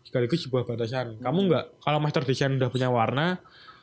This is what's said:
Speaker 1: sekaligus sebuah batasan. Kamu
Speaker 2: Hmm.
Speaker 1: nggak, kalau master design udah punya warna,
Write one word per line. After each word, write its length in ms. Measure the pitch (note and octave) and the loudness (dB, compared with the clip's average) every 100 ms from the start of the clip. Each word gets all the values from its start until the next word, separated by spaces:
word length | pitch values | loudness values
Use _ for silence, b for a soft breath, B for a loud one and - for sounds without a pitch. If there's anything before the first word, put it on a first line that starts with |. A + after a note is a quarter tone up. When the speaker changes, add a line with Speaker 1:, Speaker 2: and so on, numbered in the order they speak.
Speaker 1:
sekaligus 400 | - B2+ B2 E3+ | -6 -2 0 0
sebuah 240 | B2+ B2+ A#2 | 0 -2 -2
batasan. 500 | A2+ A#2 C3 A#2+ A2 | -4 -2 -4 -6 -6
Kamu 220 | C3+ E3 | -2 0
Speaker 2:
Hmm. 80 | F#3+ | 4
Speaker 1:
nggak, 180 | C3 - - | 2 0 -6
kalau 180 | D3 D3+ | 0 0
master 280 | D3+ E3 C3+ | 2 0 0
design 320 | C3 C#3 C3+ | 0 0 0
udah 100 | B2+ | 0
punya 220 | B2 B2+ | 0 0
warna, 480 | A#2+ A2+ C3 E3+ F3+ - B B B | 2 2 2 0 -2 -8 B B B